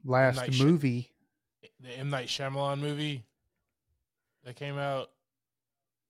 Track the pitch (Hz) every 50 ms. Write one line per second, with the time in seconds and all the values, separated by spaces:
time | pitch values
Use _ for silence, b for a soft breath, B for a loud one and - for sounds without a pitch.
0 | - 131 127 127 135 131 127 131 123 131 131 127 135 151 175 160 143 131 120 123
1 | 123 - _ _ _ _ _ _ _ _ _ _ - - _ _ 127 127 120 127
2 | 135 143 143 131 123 110 - - 139 135 139 139 139 139 139 139 143 147 147 143
3 | 151 151 143 131 110 _ _ _ _ _ _ _ _ _ _ _ _ _ _ _
4 | _ _ _ _ _ _ _ _ - 127 120 - 143 143 143 143 139 143 139 135
5 | 123 - _ _ _ _ _ _ _ _ _ _ _ _ _ _ _ _ _ _
6 | _ _